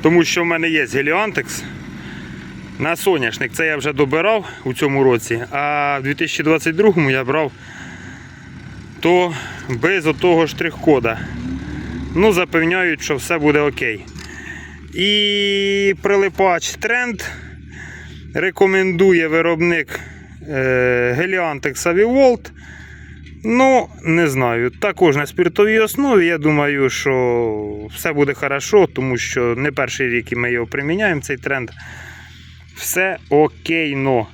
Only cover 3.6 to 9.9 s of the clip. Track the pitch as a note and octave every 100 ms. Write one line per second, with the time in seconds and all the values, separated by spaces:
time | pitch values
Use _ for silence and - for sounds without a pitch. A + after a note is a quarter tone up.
3.6 | E3 D3+ C#3+ C#3 C#3+ D3+ F#3 A3 F#3 -
4.6 | C3+ B2+ D3 C#3 C3 A#2+ - A#2 A#2+ C#3+
5.6 | D3 D3 C#3+ C#3 C3+ C#3+ - - D#3 D#3+
6.6 | E3 D#3+ G#3+ F3 C#3+ C3 B2+ D3 D3 -
7.6 | - - - - - - - - - -
8.6 | - - - - E3 F3+ F3+ D3 - -
9.6 | - B2 D#3